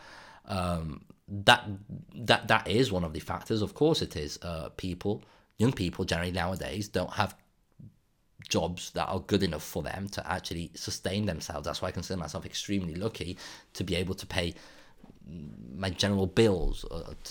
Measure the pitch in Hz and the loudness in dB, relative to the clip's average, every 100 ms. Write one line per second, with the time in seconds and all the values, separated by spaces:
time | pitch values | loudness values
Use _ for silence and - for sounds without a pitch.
0 | - - - - - 95 90 87 80 69 | -20 -20 -20 -18 -6 -2 0 0 -2 -8
1 | - - - 101 101 120 101 98 - - | -14 -20 -10 2 8 8 6 -10 -10 -14
2 | - - 110 117 104 110 - 104 127 92 | -14 -4 4 4 6 4 6 4 4 2
3 | 85 78 - 87 - 110 98 - 151 156 | 0 -4 -4 -6 0 0 0 4 4 4
4 | 85 90 73 - 87 80 65 - 92 87 | 0 -4 -6 -6 -6 -6 -8 -8 -6 -2
5 | 101 104 - - _ - 113 123 90 - | -2 -4 -6 -20 _ 2 2 4 -2 -2
6 | 95 85 87 90 87 95 65 85 104 92 | 0 0 0 0 0 -2 -4 -6 -2 -2
7 | 90 - 101 - _ _ _ - - _ | -2 0 0 -2 _ _ _ -20 -20 _
8 | _ _ _ - - 104 82 87 - 87 | _ _ _ -14 -2 0 0 -2 -6 -4
9 | 82 92 - 101 92 76 - 90 69 - | -2 -2 2 2 4 -2 -6 -4 -4 -4
10 | 98 - - 92 - 85 85 - - - | -6 -6 -4 -4 -4 -6 -6 -8 -8 -4
11 | - 98 107 82 - 73 76 73 92 92 | -2 0 0 -2 -6 -6 -4 -4 -4 -4
12 | 85 95 76 90 - - - 101 90 82 | -4 -4 -4 -6 -8 -8 -2 0 0 -2
13 | 110 - 85 87 - - - - 92 87 | -4 -4 -8 -8 -10 -16 -12 -6 0 0
14 | 90 95 - - 87 - - - - - | 0 -4 -4 0 0 -4 -14 -20 -20 -20
15 | - - - 85 73 - 60 67 98 87 | -20 -20 -16 -14 -12 -14 -14 -4 -4 2
16 | 101 101 95 - 113 90 76 85 - 80 | 2 4 4 6 6 6 2 0 -6 -8
17 | - 73 - | -8 -12 -14